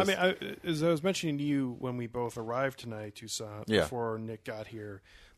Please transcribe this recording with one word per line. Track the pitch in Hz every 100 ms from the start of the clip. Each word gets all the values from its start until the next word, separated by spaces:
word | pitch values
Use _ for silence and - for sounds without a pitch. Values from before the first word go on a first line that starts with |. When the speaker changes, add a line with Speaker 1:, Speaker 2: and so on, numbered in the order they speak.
Speaker 1:
just | 196
Speaker 2:
mean, | 185
I, | 185 - - - 175
as | 156
I | 165
was | 160
mentioning | 180 185 165 143
to |
you | 147 143 131 117
when | 127 123
we | 117
both | 123 120 120
arrived | 113 120 135 127
tonight, | 120 110 107
Toussaint, | - 110 - 110 104 107
Speaker 1:
Yeah. | 107
Speaker 2:
before | 80 123 117 110
Nick | 113 110
got | - 110 107
here, | 113 104 98 - - -